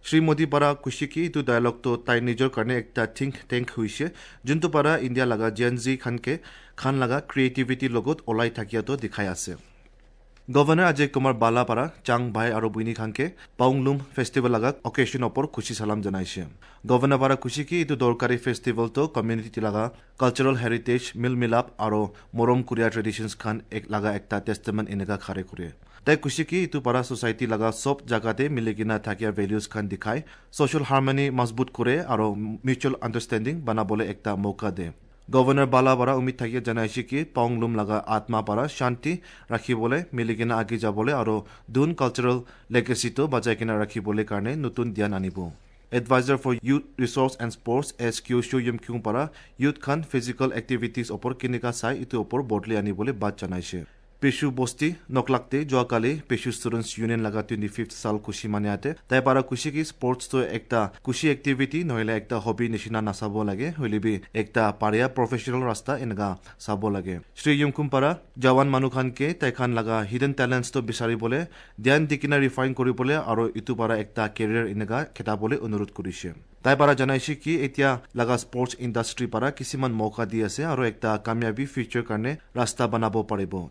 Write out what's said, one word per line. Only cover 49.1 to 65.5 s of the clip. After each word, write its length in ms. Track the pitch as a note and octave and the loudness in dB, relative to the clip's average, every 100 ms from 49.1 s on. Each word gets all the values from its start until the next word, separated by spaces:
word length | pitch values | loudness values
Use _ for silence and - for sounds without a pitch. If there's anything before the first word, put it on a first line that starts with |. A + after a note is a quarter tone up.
| A#2 D3+ - - - | -2 -2 -6 -20 -2
ইউথ 140 | C3 C#3+ | 0 0
খান 140 | - C#3+ D3+ | -2 -2 0
ফিজিকেল 380 | C3+ A#2+ B2 C3 B2+ | -4 -2 -2 -2 -2
এক্টিভিটিজ 460 | - B2 A#2+ A#2 A2+ G2+ | -4 -4 -2 -4 -6 -4
ওপৰ 140 | B2 B2+ | -6 -4
কেনেকা 300 | B2+ B2 A#2+ A#2+ | -4 -4 -4 -4
চাই, 140 | A#2 C#3 | -4 -4
এইটো 140 | C3 A#2+ | -4 -4
ওপৰ 160 | G2+ A#2+ C3+ | -2 -2 0
বদলি 220 | G#2+ F#2+ A2 | -2 0 -2
আনিবলৈ 300 | G2+ F#2+ A2 A#2+ | -2 -2 -2 -2
বাট 120 | G2+ G2+ | -4 -4
জনাইছে। 380 | F#2+ F2+ E2+ F2+ D#2 - - _ | -6 -6 -6 -10 -10 -18 -20 _
পেশু 240 | C#3 B2+ D3 B2 | 0 2 -2 0
বস্তি 280 | B2 - D3+ F3 - C3 | -4 -2 -4 -4 -4 -2
নকলাকতে 420 | B2 B2+ - C3+ D3 | 2 0 0 -4 0
যোৱাকালি 400 | C3 A#2+ A#2 A2+ D#3 - | 0 2 2 0 -2 -4
পেশু 220 | A#2+ C3+ A#2 | -4 -2 -4
ষ্টুডেণ্টছ 340 | A#2+ A#2 A2 - | -4 -4 -4 -4
ইউনিয়ন 220 | A2+ A#2 A2 | -2 0 0
লগা 140 | G#2+ G#2+ | -2 -4
টুৱেণ্টি 200 | A2+ G#2 | -4 -4
ফিফ্থ 180 | G#2 A2+ - | -4 -8 -6
চাল 140 | A2+ G#2 | -2 -2
খুচি 220 | G#2 G2+ A2 | -4 -8 -4
মানিয়াতে 360 | G#2 G#2 G2+ C#3 E3 - | -2 -2 -2 -4 -8 0
তাই 120 | B2+ C3 | 2 4
পৰা 140 | C3 B2+ | 4 2
কৈছে 200 | B2 D#3 | -2 -4
কি 80 | D3 D#3 | -4 -6
স্পৰ্টছ 300 | - B2+ B2+ - | -4 -2 -2 -2
তো 60 | C3 G#2 A2 | 0 0 -2
একটা 220 | - A#2 G#2 - - | 0 0 0 -4 -6
খুচি 200 | A#2+ D#3 | 0 2
এক্টিভিটি 440 | C#3+ C#3+ C3 C3+ D3+ E3+ | 0 0 0 0 0 -2
নহ'লে 240 | A#2 A2 A2 | 0 0 -2
একটা 160 | - A#2 | -2 -4
হবি 220 | G#2+ G#2+ A#2 | -2 0 0
নিচিনা 260 | A2 G#2+ A2 G#2+ | -2 -4 -4 -2
নাচাব 280 | G2 G#2+ G#2 G#2+ | -4 -4 -2 -2
লাগে, 200 | G2 C#3+ D#3 | -2 -4 -4
হ'লে 200 | B2+ G#2 | -2 0
বি 100 | G#2 G2+ - A2+ | 0 -2 -4 -4
একটা 200 | A2 A#2+ G#2+ G#2 | -2 2 2 2
পাৰিয়া 240 | G#2+ G#2+ C3 B2+ | 2 2 2 0
প্ৰফেচনেল 460 | A#2+ B2 A#2+ | -2 -2 -2